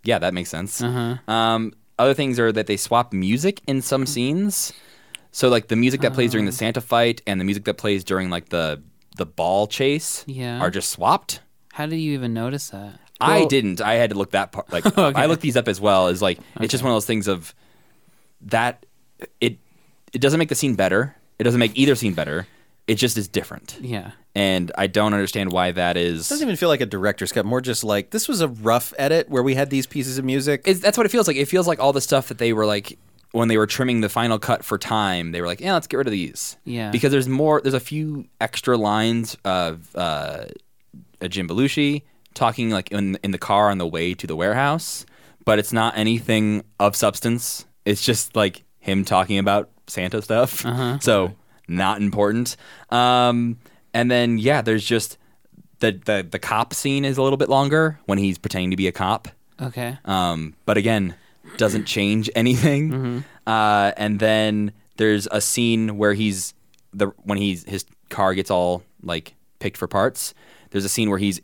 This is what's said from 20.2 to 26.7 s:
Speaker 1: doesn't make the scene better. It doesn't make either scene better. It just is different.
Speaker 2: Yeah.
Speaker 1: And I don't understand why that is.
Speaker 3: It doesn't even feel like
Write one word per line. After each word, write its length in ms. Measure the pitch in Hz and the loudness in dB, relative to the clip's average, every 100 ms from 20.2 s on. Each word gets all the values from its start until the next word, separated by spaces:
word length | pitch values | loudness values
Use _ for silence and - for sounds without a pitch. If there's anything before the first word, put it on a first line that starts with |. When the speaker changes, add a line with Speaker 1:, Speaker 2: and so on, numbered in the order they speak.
Speaker 1:
doesn't 180 | 139 160 | 2 2
make 100 | 156 | 0
the 60 | |
scene 200 | - 139 | 0 0
better. 420 | 98 92 98 139 - _ - | 2 2 2 0 -6 _ -2
It 60 | |
doesn't 140 | 120 120 | 2 4
make 120 | 117 120 | 2 4
either 180 | 139 | 4
scene 200 | 120 110 | 4 0
better. 320 | 82 73 82 104 _ _ _ - | -2 -4 -6 -8 _ _ _ -2
It 80 | |
just 240 | 110 123 110 | 0 0 0
is 100 | 95 | -2
different. 480 | 98 - - - - | -4 -6 -12 -16 -14
Speaker 2:
Yeah. 320 | 123 104 95 - _ | -10 -10 -12 -18 _
Speaker 1:
And 380 | 101 98 92 87 - | 0 2 2 -2 -2
I 80 | 98 | 0
don't 260 | 104 104 | 2 2
understand 400 | 104 98 107 92 | 2 0 -2 -2
why 200 | 90 90 | 0 0
that 240 | 90 87 87 | 0 0 2
is. 300 | 87 82 - | 0 -2 -4
Speaker 3:
It 80 | |
doesn't 120 | 294 269 | -2 -2
even 100 | 165 | 0
feel 120 | |
like 120 | 170 | 0